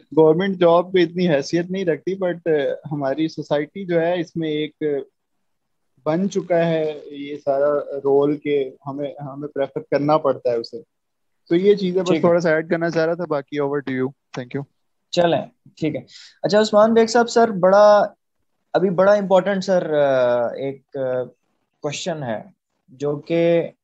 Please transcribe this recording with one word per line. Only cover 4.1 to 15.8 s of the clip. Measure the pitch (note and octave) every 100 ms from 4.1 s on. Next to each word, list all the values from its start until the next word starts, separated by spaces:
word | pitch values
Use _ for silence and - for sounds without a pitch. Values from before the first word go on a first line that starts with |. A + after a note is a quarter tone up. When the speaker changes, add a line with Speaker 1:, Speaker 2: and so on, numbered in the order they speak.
| F3+
Speaker 1:
इसमें | E3+ E3 D#3+
एक | D3+ D3+ - D3+ C#3 - _ _ _ _ _ _ _ _ _ -
बन | D#3+ G3
चुका | G3 F3+ E3+
है | E3+ D#3+ D#3 D3 - C#3+
ये | C#3+ D3
सारा | C#3+ C#3 C#3+ D3 C#3 C#3+
role | C#3 C#3 C#3+ D3
के | D3 C#3+ C3 C3 C#3
हमें, | C#3 C#3+ C3
हमें | C#3+ C#3 D3
prefer | - E3+ D#3
करना | D#3 C#3+ C#3+ D3+
पड़ता | D3 B2+ B2
है | A#2
उसे। | A#2 A2+ - _ _ _ _ _ _
तो |
ये | E3+ G3
चीजें | G3+ F#3+ F3+
बस | F#3
Speaker 2:
ठीक | D#3+
है। | F3
Speaker 1:
थोड़ा | E3+
सा | E3+
ऐड | D#3 D#3+
करना | E3+ E3+
चाह | D#3+
रहा | D#3+
था, | E3+ E3+
बाकी | D3+ C3+ D3
over | C#3+ C#3+
to | C3+
you। | C3 C3
Thank | - _ - B2
you। | C3 C#3 _ _ _ _
Speaker 2:
चलें, | - E3+ C#3+ - _ _
ठीक | _